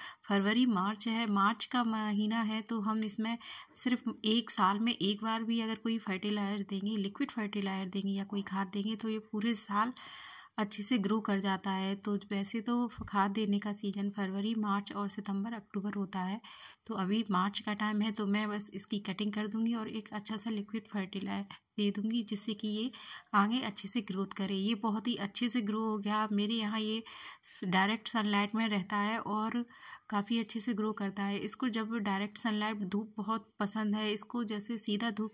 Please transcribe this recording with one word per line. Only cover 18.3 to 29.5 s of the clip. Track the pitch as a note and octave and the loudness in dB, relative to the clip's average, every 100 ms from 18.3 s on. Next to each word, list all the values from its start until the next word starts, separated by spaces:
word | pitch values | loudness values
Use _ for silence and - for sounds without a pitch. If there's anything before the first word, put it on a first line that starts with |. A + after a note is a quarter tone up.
| G#3 G#3+ | 2 2
बस | G#3 G#3 | -2 -4
इसकी | G3 - G3+ | -6 -4 -4
कटिंग | G3+ F#3 G#3+ | -2 -2 -2
कर | G#3 G#3+ | 0 -2
दूंगी | A3 A3+ | 0 0
और | A#3 G#3+ | 0 -2
एक | A3+ G#3 | -6 -6
अच्छा | G#3+ G#3 A3 | -8 -6 -4
सा | A3+ | -2
लिक्विड | G#3+ G#3 A3 G#3 | -4 -4 -6 -4
फर्टिलाइज़र | G#3 F#3 G3 G3 G3 G3+ - _ - | -4 -4 -4 -4 -4 -6 -12 _ 0
दे | G3+ | 0
दूंगी, | G3+ G#3+ A#3 | 2 0 0
जिससे | G#3 G#3 - | 0 -4 -4
कि | G#3 G#3+ | -4 -2
ये | G#3 B3 - - - - | -2 -2 -6 -14 -16 2
आगे | G#3 G#3 B3 | 4 6 4
अच्छे | A3 G3+ G3 | 0 -4 -2
से | A#3+ | -2
ग्रोथ | G3+ F#3+ F#3+ | -2 -2 -2
करे। | - F#3+ | -2 0
ये | F#3+ G3+ | 2 2
बहुत | A3 A3 G#3+ A#3 | 2 0 0 0
ही | A#3 | -2
अच्छे | G3 - A#3+ | -2 0 0
से | B3 | 2
ग्रो | G#3 G#3+ | 0 0
हो | A3 G#3+ | 0 0
गया। | G3+ G#3+ G#3+ | 0 0 2
मेरे | G3+ G#3 | 2 2
यहाँ | A#3 G#3 A3 | 2 0 0
ये | G#3+ A3 A3+ - - - | 0 -2 -4 -14 -16 -16
स-, | - - | -16 -6
डायरेक्ट | F#3+ F#3 G3 G#3+ - | 2 4 4 2 0
सनलाइट | A#3 G#3 G3+ G3+ | 0 2 4 2
में | A3 A3+ | 2 2
रहता | G3+ F3+ G#3 | 2 0 0
है | G#3 A3+ | 2 0
और | - G#3+ A3 | -2 -2 0